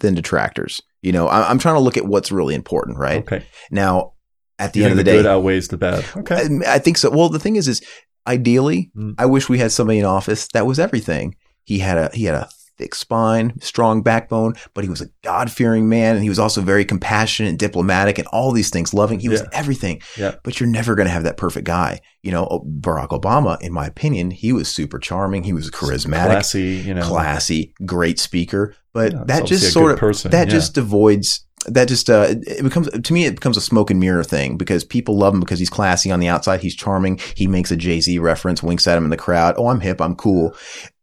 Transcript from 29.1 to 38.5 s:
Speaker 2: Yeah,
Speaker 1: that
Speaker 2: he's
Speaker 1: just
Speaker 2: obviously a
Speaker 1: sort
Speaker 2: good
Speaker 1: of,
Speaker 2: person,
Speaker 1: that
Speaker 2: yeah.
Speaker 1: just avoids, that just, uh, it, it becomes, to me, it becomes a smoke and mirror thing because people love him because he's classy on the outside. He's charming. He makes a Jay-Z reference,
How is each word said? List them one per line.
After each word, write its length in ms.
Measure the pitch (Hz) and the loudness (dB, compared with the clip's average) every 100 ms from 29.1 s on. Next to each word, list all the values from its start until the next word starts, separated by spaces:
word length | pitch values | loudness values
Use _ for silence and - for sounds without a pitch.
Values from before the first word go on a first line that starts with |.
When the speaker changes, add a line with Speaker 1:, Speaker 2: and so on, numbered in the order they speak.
Speaker 2:
Yeah, 120 | 143 120 | -2 -2
Speaker 1:
that 140 | 135 | -2
Speaker 2:
he's 80 | - | 0
Speaker 1:
just 140 | 185 | 2
Speaker 2:
obviously 40 | 185 | 2
a 40 | |
Speaker 1:
sort 140 | 165 160 | 4 4
Speaker 2:
good 60 | |
Speaker 1:
of, 60 | - | 4
Speaker 2:
person, 320 | 107 104 - | 2 0 2
Speaker 1:
that 160 | 170 170 | 2 4
Speaker 2:
yeah. 40 | |
Speaker 1:
just 240 | 160 160 143 | 2 2 -2
avoids, 680 | 110 101 107 101 92 - - - - | 0 4 6 4 2 -4 -8 -12 -2
that 220 | 127 123 | 2 2
just, 200 | 120 - | 2 4
uh, 180 | 110 104 | 4 4
it, 180 | 117 - | 0 -6
it 160 | - | -4
becomes, 260 | 135 175 151 | 0 0 -2
to 240 | 120 120 | -2 0
me, 120 | 175 151 | 2 0
it 100 | - | 0
becomes 220 | 131 107 | -2 -2
a 40 | |
smoke 300 | - 113 101 | 2 2 4
and 80 | 92 | 2
mirror 240 | 92 87 | 4 2
thing 320 | 78 73 67 85 | 0 -2 -2 -2
because 280 | 90 87 - | 0 -2 -2
people 320 | 120 117 101 | -4 0 2
love 160 | 101 | 4
him 80 | 98 | 4
because 180 | 87 87 | 0 -2
he's 100 | 90 | -2
classy 400 | - 98 87 95 | 0 0 2 2
on 100 | 90 | 2
the 80 | 87 | 2
outside. 320 | 85 - 92 | 0 0 -2
He's 140 | 90 - | -2 -6
charming. 440 | 101 95 95 92 - - | -2 0 0 -2 -6 -2
He 100 | 98 | 0
makes 260 | 92 87 | 0 0
a 40 | 82 | -2
Jay-Z 420 | 87 85 87 87 | 0 0 0 2
reference, 440 | 82 78 92 | 2 0 -2